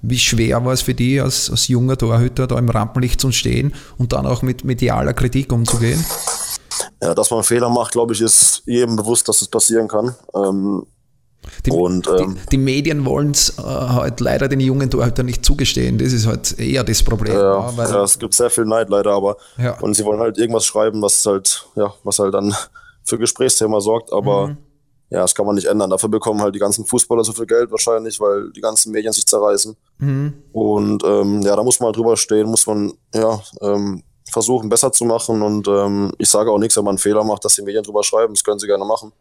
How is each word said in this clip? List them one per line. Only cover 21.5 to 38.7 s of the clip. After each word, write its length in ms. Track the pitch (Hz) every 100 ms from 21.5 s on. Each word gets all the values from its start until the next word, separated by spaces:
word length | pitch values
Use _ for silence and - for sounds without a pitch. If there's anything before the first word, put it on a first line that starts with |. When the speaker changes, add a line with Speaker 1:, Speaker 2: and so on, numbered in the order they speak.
| - - -
Speaker 2:
ja, 180 | 104 -
was 160 | 110 98
halt 160 | 101
dann 180 | 101 101 101 - -
<laughs> 240 | - _
für 140 | - 120
Gesprächsthema 600 | 113 - 131 - 110 107
sorgt, 320 | 101 113 -
aber 360 | 101 104 101 98
Speaker 1:
Mhm. 80 | 147 - _ _ _ _
Speaker 2:
ja, 100 | 90
das 140 | 90
kann 100 | -
man 120 | 101 101
nicht 100 | 87
ändern. 240 | 104 98
Dafür 180 | 95 110
bekommen 320 | 110 110 104
halt 140 | 104
die 60 | 101
ganzen 260 | 101 107 107
Fußballer 360 | 123 - 117
so 80 | 110
viel 140 | 113 113
Geld 240 | 117 120
wahrscheinlich, 480 | 110 - 113 110 -
weil 300 | 104 101 101
die 80 | 101
ganzen 300 | 110 110 110
Medien 200 | 107 110
sich 140 | 104 -
zerreißen. 500 | 110 104 101 110 110 _ _
Speaker 1:
Mhm. 340 | 139 135 147 143 -
Speaker 2:
Und, 500 | 110 107 104 104 101
ähm, 380 | 80 104 101 104
ja, 120 | 98 101
da 60 |
muss 180 | 120 -
man 80 | 120
halt 80 | 107
drüber 200 | 117 113
stehen, 300 | - 107 107
muss 200 | 113 -
man, 280 | 107 101 - _
ja, 240 | 113 110 107 - -
ähm, 440 | 104 101 101 95 - _ -
versuchen, 400 | - 113 127 110
besser 200 | 113 135
zu 120 | -
machen. 380 | 117 113 - 110
Und, 260 | 107 104 98
ähm, 440 | 101 101 101 101 -
ich 140 | 110
sage 200 | 104 113
auch 80 | 104
nichts, 180 | 110 110
wenn 80 |
man 80 | 104
einen 60 | 98
Fehler 260 | 101 107
macht, 200 | 107 101
dass 120 | - -
die 60 |
Medien 200 | 101 104
drüber 180 | 101 104
schreiben. 300 | 101 110 113
Das 100 | 101
können 160 | - 104
sie 80 |
gerne 200 | 104